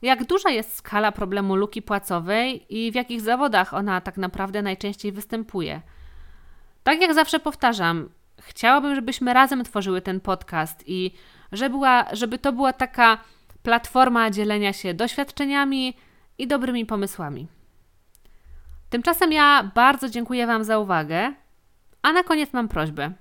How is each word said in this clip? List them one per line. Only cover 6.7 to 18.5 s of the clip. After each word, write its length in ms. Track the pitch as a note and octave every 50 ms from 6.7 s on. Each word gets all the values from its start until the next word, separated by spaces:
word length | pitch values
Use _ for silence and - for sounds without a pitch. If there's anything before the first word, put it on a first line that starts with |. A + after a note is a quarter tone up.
| _ _ -
Tak 160 | - D4+ D#4+
jak 140 | F#4 F4 D#4+
zawsze 260 | D4+ D#4+ - - D#4
powtarzam, 680 | - - - - - B3 A#3 G3+ F3+ E3 E3+ E3 D#3 - _ _ _ _ _ -
chciałabym, 540 | - - - - - A3+ B3+ C#4+ C4+ C#4+ C#4
żebyśmy 400 | C#4 A#3 A3+ C4+ - C4 B3 B3
razem 300 | B3+ C4 C4 C#4 C4 B3
tworzyły 380 | - - G#3 G3 F#3+ F#3 F#3 F#3
ten 180 | G3 F#3 F#3+
podcast 640 | F#3 - F#3+ F#3 - - - E3 D#3 D#3+ - _ -
i 240 | - F#3 F#3 F#3 F3+ - - - - _ - - - -
że 180 | G3+ B3 C4+
była, 360 | A#3+ C#4 C#4 C4+ B3+ B3 A#3 - -
żeby 260 | G#3+ A#3+ A3+ A3+ B3+
to 140 | - C#4 B3+
była 200 | A#3 C#4 C4 C4
taka 460 | - C4 B3+ - - A#3+ A3+ A3+ A3 - - - _ _ _ - - _
platforma 680 | A#3 A#3 A#3 A#3 - - B3+ B3+ B3+ A#3+ A#3 A3+ A3
dzielenia 420 | G3+ G3 G#3+ G#3 G#3 G#3 G#3 G3+ G3
się 220 | - - F#3+ F3
doświadczeniami 1000 | E3 A3 A#3+ - - C#4+ C#4 - - C#4+ C#4 C#4 C#4+ C#4 C#4 C4+ C4+ C4 B3+ B3+ _ _ _ _ _ _ _ _ _
i 80 | C4
dobrymi 400 | B3 C#4+ C4+ A#3+ B3+ B3 A#3+ A3+
pomysłami. 600 | G#3+ A3 G3+ G3 G3 - - F3 D3 C#3+ - D3 E3+ _ _ _ _ _ _ _ _ _ _ _ _ _ _ _ - - - _ -